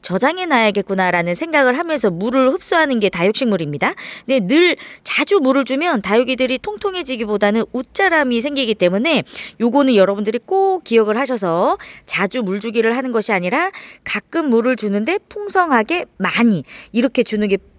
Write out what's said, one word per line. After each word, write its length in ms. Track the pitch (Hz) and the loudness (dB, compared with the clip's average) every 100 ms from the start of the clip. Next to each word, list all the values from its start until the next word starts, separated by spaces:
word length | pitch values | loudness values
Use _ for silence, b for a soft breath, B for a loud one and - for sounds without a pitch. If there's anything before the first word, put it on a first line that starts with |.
저장해 440 | - 185 254 359 359 | -4 0 0 0 0
놔야겠구나.'라는 880 | 254 220 208 190 190 185 175 170 | 2 2 0 -2 0 0 0 0
생각을 420 | 175 330 302 262 254 | -4 0 2 2 0
하면서 340 | 339 302 208 | -2 0 0
물을 420 | 170 214 262 262 | 0 -2 2 2
흡수하는 480 | 359 - 339 302 240 | 0 -2 0 2 0
게 80 | 202 | 0
다육식물입니다. 840 | 175 180 220 247 196 151 147 202 381 B B - | 0 0 0 0 0 -2 -4 -4 -4 B B -2
근데 200 | 262 180 | 0 2
늘 300 | 294 359 - B B | 4 4 0 B B
자주 360 | - - 294 403 | -6 -4 2 2
물을 240 | 262 269 | 4 2
주면 380 | 254 269 349 262 | 0 -2 0 -2
다육이들이 560 | 185 220 247 254 254 254 | 2 2 2 0 0 -2
통통해지기보다는 1040 | - 415 403 370 302 254 214 208 208 220 - | -6 -6 -6 -6 -6 -6 -2 2 2 2 -2
웃자람이 680 | 247 - - 392 320 269 233 | -6 -6 0 2 2 2 0
생기기 340 | 269 277 240 | -2 -2 -2
때문에 500 | 208 175 190 294 269 B B B B | 2 2 2 0 0 B B B B
요거는 360 | 233 269 269 220 | 0 2 4 4
여러분들이 420 | 185 202 208 233 | 4 2 -2 -4
꼭 400 | - 381 392 381 | -2 0 2 0
기억을 320 | - 226 214 214 | 2 2 2 0
하셔서 600 | 269 247 185 165 233 381 B B - | -2 -2 -2 0 0 -2 B B -10
자주 360 | - 190 254 | -4 -4 -2
물 180 | 202 202 | -4 -4
주기를 360 | 220 226 226 240 | -4 -2 0 -2
하는 160 | 262 | -2
것이 200 | 226 208 | -4 -2
아니라 380 | 196 180 254 370 B B B | -2 0 -2 -2 B B B
가끔 460 | - 208 _ 330 311 | -8 -8 _ -4 2
물을 260 | 226 240 247 | 2 2 -2
주는데 420 | 214 202 220 392 _ | -2 -2 -2 -4 _
풍성하게 760 | 415 415 381 339 254 214 349 - _ | -12 -4 -2 2 2 2 -4 -4 _
많이 460 | 190 - 233 180 B B B | -4 2 2 2 B B B
이렇게 300 | 214 254 - | -2 0 0
주는 240 | 233 214 208 | -2 -2 0
게 100 | 190 - | -2 -4